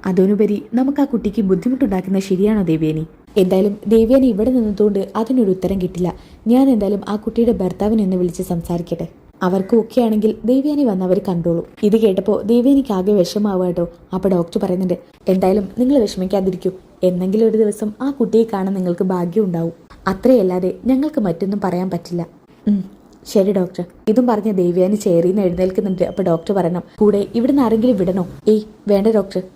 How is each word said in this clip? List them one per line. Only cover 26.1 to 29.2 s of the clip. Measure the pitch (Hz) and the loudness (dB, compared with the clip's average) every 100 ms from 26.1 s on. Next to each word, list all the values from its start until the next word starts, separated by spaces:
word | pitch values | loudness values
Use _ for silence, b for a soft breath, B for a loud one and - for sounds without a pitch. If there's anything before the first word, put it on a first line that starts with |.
അപ്പൊ | 190 | -2
ഡോക്ടർ | 190 165 - | 0 -2 0
പറയണം, | 196 170 175 - B | -2 0 -4 -8 B
"കൂടെ | 208 202 196 | 2 2 -2
ഇവിടുന്ന് | 233 233 285 | -2 0 2
ആരെങ്കിലും | 233 220 247 208 | 2 2 2 2
വിടണോ?" | 180 190 170 - - | 0 -2 -4 -4 0
"ഏയ് | 214 214 - - | 0 0 -12 0
വേണ്ട | 202 208 | 2 2
ഡോക്ടർ | 220 | 0